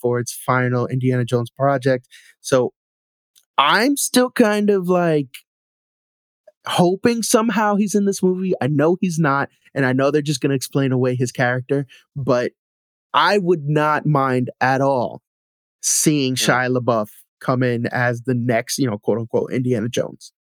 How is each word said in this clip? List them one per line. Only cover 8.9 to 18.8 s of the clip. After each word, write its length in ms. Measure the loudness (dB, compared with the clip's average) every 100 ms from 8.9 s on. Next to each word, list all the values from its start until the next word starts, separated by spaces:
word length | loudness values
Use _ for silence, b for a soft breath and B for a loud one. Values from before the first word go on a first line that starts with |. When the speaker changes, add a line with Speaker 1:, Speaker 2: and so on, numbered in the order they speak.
| 2
Speaker 1:
he's 180 | 0 0
not, 320 | 0 0 -2 b b
and 100 | -2
I 80 | 0
know 180 | 2 2
they're 120 | 2
just 180 | 0 -2
gonna 140 | -2
explain 380 | -2 -2 -2 0
away 240 | 0 0 0
his 160 | -2
character, 540 | -2 -2 -2 -2 -4 -4 b b
but 380 | -6 -2 0 -2 -8 _ _ _ _ _
I 260 | 2 2 2
would 260 | 0 -2 0
not 380 | 0 0 0 0
mind 440 | 2 2 0 -2 -2
at 200 | 0 2
all 420 | 2 0 -2 -8 _ _ _ _ _ _
seeing 520 | -2 0 2 2 0
Speaker 2:
Mm. 40 | 0
Speaker 1:
Shia 400 | 0 2 0 0
LaBeouf 320 | 0 -2 -2 -10 _ _
come 240 | -4 0
in 220 | 0 -2 -4
as 360 | -2 -2 -2
the 120 | -2
next, 440 | -2 0 -2 -2
you 100 | -4